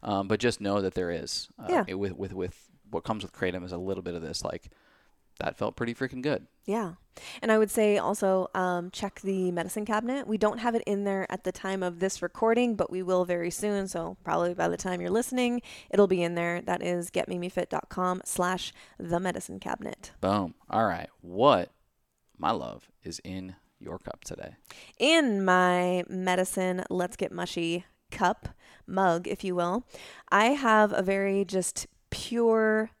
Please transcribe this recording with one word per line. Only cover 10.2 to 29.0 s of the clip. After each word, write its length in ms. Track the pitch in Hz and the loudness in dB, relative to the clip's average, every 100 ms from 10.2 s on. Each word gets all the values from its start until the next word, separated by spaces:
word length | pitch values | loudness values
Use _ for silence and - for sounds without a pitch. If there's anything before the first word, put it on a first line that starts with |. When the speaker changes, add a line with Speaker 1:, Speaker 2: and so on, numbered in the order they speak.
| - | -2
Speaker 2:
We 100 | 214 | 2
don't 220 | 214 240 | 2 2
have 160 | 240 226 | 0 0
it 80 | - | 0
in 160 | 202 | -2
there 260 | 202 196 185 | 0 -2 -2
at 140 | 185 | -4
the 80 | 180 | -6
time 320 | - 190 190 | -6 -4 -2
of 160 | 180 170 | -2 0
this 220 | 190 - | -2 -2
recording, 540 | 175 - 226 233 247 214 | -6 0 2 4 2 2
but 140 | 180 | -2
we 140 | 185 | -2
will 220 | 185 185 180 | 2 2 2
very 260 | 175 170 | 0 0
soon. 380 | - 208 202 190 | -2 -2 0 -2
So 260 | 180 165 190 | -4 -6 -8
probably 300 | - 165 175 | -2 0 0
by 160 | 175 170 | 0 0
the 80 | 175 | 0
time 240 | 190 180 | -4 -4
you're 80 | 175 | 0
listening, 520 | 208 254 254 240 240 - - - | 0 0 0 0 0 -6 -20 -2
it'll 180 | 196 202 | 4 4
be 160 | 185 | 4
in 120 | 170 170 | 2 0
there. 260 | 170 175 | -2 -2
That 200 | 185 175 | -2 -2
is 280 | - 175 175 | 0 -2 -2
get 180 | 185 - | -4 -2
mimi 220 | 180 175 | -4 -4
fit 200 | - 175 | -4 -2
dot 200 | 156 - | -4 -6
com 320 | - 185 185 | -2 -2 -2
slash 480 | - - 180 185 - - - _ | -4 -2 0 -2 -6 -14 -20 _
the 220 | 170 170 | -4 -2
medicine 400 | 185 170 - 185 | -2 -4 -8 -10
cabinet. 520 | - - - - - - | -8 -6 -8 -12 -18 -4
Speaker 1:
Boom. 340 | 92 101 90 - _ | 0 0 0 -8 _
All 160 | 107 110 | 0 0
right. 240 | 82 - _ | 0 -8 _
What, 480 | 87 90 135 107 87 _ _ _ _ _ _ _ | -12 2 6 6 2 _ _ _ _ _ _ _
my 140 | 82 | -2
love, 380 | 107 62 50 _ _ | -2 -4 -12 _ _
is 160 | - 82 92 | -14 -12 -10
in 300 | 92 92 92 _ _ | -10 -10 -16 _ _
your 220 | - 95 | -12 -10
cup 240 | - - | -10 -12
today? 320 | - - - - - - - _ | -12 -12 -12 -16 -20 -20 -20 _
Speaker 2:
In 440 | 277 330 277 202 | 6 6 6 4
my 640 | 190 180 180 180 180 180 175 | 6 6 6 4 2 0 -2
medicine, 800 | 185 185 180 185 - 185 185 - | -4 0 2 2 0 0 0 -2
Let's 280 | 185 180 - | -2 -2 -4
Get 140 | 196 | -6
Mushy 520 | 170 175 - 165 170 - _ _ | -4 -6 -4 -2 -4 -6 _ _
cup, 400 | - 180 220 - - - - - | 0 0 0 -6 -14 -20 -20 -6
mug, 400 | 190 | 2